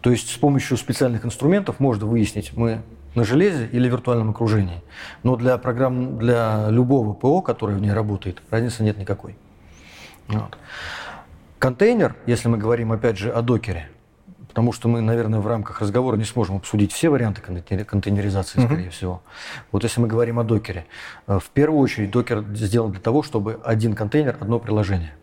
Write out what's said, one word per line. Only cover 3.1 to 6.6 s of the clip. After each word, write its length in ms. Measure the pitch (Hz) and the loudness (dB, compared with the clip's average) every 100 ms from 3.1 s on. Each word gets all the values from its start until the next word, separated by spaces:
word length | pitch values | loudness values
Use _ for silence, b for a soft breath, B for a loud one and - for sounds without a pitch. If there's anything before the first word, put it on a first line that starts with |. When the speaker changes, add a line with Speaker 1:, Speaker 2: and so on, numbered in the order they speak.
Speaker 1:
на 80 | 120 | 0
железе 440 | 107 135 202 160 110 | 2 4 4 2 -2
или 180 | 120 123 | 0 2
в 40 | |
виртуальном 380 | 120 123 120 110 | 0 0 0 0
окружении. 520 | 107 117 107 92 87 B B B B | 0 2 2 0 -4 B B B B
Но 120 | 123 123 | 0 2
для 220 | 123 123 | 2 2
программ, 580 | 127 120 131 127 127 123 | 0 0 0 0 -4 -2
для 500 | 117 117 113 110 | 2 2 2 0